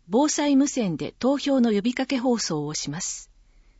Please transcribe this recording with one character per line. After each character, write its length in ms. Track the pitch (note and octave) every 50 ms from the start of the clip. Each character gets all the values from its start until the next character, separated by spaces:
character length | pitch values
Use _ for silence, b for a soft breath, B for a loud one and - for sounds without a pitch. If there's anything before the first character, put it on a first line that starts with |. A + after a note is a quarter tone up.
| _ -
防 180 | F3 A#3 D4 D4+
災 300 | - - D4 D4 C#4+ C4+
無 100 | C#4+ C#4+
線 300 | - - A3+ F#3 D#3+ C#3
で 160 | D3 - - -
投 200 | - B3 C#4+ C4+
票 240 | - C#4+ C#4 C4+
の 100 | A#3 A#3+
呼 100 | G#3+ G3+
び 120 | F#3 A#3+ B3
か 120 | - C4+
け 120 | - C#4+ B3+
放 200 | A3+ C4 A#3+ G#3+
送 280 | - - E3+ D3+ D3
を 80 | D3 D3+
し 180 | - - -
ま 80 | C#3+ E3+
す。 320 | - - - - - - _ _ _ _ _ _ _ _ _